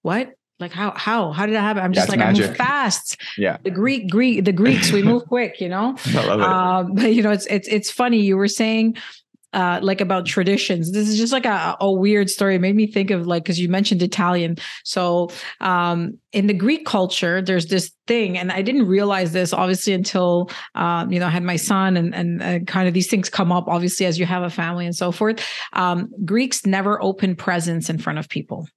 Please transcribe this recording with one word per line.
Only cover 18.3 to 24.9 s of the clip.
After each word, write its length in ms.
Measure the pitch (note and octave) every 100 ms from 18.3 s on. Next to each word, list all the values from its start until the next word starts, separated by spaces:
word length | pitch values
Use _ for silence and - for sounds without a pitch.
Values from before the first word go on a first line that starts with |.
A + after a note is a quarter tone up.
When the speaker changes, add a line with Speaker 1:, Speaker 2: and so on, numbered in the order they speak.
| F3+
Speaker 1:
and 140 | F3+
I 100 | F#3
didn't 240 | G3 C4+ G#3
realize 460 | F#3+ G3+ F#3+ F3+
this, 200 | F3 F3+
obviously, 400 | - F#3 F#3 -
until, 580 | F#3+ F#3+ F#3+ F3+ F3 F3+ - - -
um, 360 | F3 E3+ E3+
you 60 | F3+
know, 80 | F3
I 40 |
had 120 | E3+
my 140 | F3+ E3+
son 400 | - G3 F#3+ F3+
and, 180 | E3+
and, 260 | E3+ F3 E3+
uh, 180 | - F3
kind 260 | F3+ F#3+ F#3
of 80 |
these 140 | F3 F3+
things 200 | G#3+ F#3
come 220 | - F3+
up, 140 | F3+ F3
obviously, 400 | E3+ F3 - F#3
as 140 | E3
you 60 | F3
have 180 | F3+
a 60 | F3
family 360 | D#3+ E3+ F3
and 80 | F3